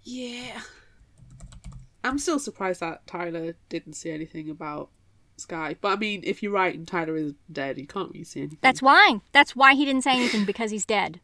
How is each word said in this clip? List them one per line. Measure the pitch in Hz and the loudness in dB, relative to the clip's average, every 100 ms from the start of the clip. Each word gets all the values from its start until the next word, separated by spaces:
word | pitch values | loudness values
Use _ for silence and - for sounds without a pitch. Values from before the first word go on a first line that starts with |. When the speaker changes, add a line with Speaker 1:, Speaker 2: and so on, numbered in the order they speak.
Speaker 1:
Yeah. | - 254 247 240 247 226 220 - - _ - _ - - - - - - - _ | -12 -10 -8 -10 -10 -12 -14 -20 -20 _ -20 _ -20 -20 -18 -16 -16 -18 -20 _
I'm | 247 277 | -4 -2
still | 285 302 | 0 -2
surprised | 254 - 190 180 | -2 -4 -4 -2
that | 165 156 - | -4 -8 -10
Tyler | 175 175 165 165 165 _ | -6 -4 -4 -6 -8 _
didn't | 202 190 | -10 -8
say | 151 165 | -12 -8
anything | 156 160 170 156 | -8 -8 -8 -10
about | 156 156 151 - _ _ _ _ - | -8 -8 -8 -10 _ _ _ _ -20
Sky. | - 170 156 - | -10 -6 -6 -2
But, | 202 | 0
I | 196 | 0
mean, | 214 202 | 0 -2
if | - 196 | -4 -2
you're | 208 | 0
right | 202 185 | 2 2
and | 160 165 | 0 -4
Tyler | 180 160 160 | -4 -2 -2
is | 151 143 _ | -4 -6 _
dead, | 151 139 127 | -6 -4 -6
he | 139 | -6
can't | - 185 | -6 -6
really | - | -8
say | - - | -12 -8
anything. | 147 156 | -8 -6
Speaker 2:
That's | 254 247 | -6 0
why. | 262 311 415 220 _ | 6 8 8 4 _
That's | 277 285 240 | 4 4 8
why | 269 277 | 8 8
he | 285 | 4
didn't | 262 | 2
say | 269 254 | 2 2
anything, | 247 220 202 | 2 2 0
because | 202 226 | 0 -2
he's | 214 - | -4 0
dead. | 208 180 156 | 0 0 -6